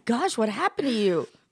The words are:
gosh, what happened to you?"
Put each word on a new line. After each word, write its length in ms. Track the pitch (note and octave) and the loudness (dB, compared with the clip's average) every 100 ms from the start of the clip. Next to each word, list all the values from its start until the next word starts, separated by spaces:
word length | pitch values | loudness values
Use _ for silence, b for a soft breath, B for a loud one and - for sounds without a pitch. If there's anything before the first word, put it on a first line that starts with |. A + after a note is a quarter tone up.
| - | 0
gosh, 320 | A#3+ F#4 - | 0 0 0
what 100 | A3 | -2
happened 380 | G#3 F#4+ - C#4 | 0 -2 0 -2
to 40 | |
you?" 340 | A3+ G3+ E3 A#2 - _ | 2 2 0 -2 -10 _